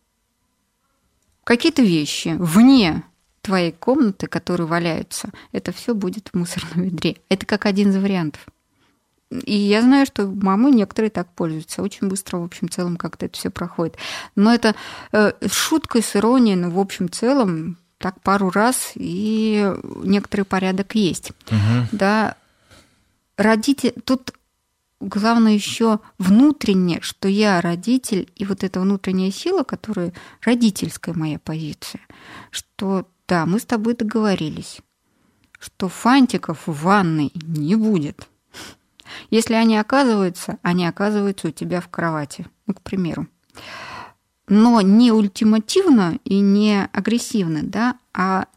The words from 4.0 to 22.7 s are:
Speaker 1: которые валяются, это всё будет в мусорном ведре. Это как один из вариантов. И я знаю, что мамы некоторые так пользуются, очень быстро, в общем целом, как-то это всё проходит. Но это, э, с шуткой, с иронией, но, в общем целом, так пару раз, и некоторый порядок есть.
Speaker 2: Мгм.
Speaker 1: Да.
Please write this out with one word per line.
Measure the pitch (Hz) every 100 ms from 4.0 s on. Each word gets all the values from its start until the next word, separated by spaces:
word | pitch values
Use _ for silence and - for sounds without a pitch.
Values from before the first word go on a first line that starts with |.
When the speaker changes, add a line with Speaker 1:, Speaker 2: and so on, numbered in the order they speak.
| 233 190 156
Speaker 1:
которые | - - 180 165
валяются, | 170 170 160 - - - - -
это | - 185
всё | 180 -
будет | 226 185 196 -
в | 185
мусорном | 170 - 160 165
ведре. | 185 196 175 - -
Это | 190 -
как | 208 214
один | 196 202
из | 190
вариантов. | 196 190 156 - - - _ _ _ _ _ _ _
И | - - 208
я | 202 208
знаю, | 247 277 269
что | - 196
мамы | 196 190 196 262
некоторые | 247 196 - 220
так | 170 175
пользуются, | - 170 156 160 -
очень | 190 - 196
быстро, | 190 - 180
в |
общем | 175 - 170
целом, | - 175 170
как-то | 170 - -
это | -
всё | 185
проходит. | - 180 - 165 - - - - -
Но | 208
это, | 233 233 208 - - -
э, | 214 208 -
с | 202
шуткой, | - - 320 - 240
с | 214 202
иронией, | 214 262 233 185
но, | 175
в | 175
общем | 196 - 180
целом, | - 226 277 208 165 165 170 _ _
так | 190 -
пару | - 196 190
раз, | 202 226 254 - -
и | 175 175 214 220 220 214 202 - - -
некоторый | 190 202 - 202
порядок | 196 190 185 190 196 220
есть. | 190 151 - - -
Speaker 2:
Мгм. | 107 104 117 120
Speaker 1:
Да. | 104 190 214 208 - _ _ _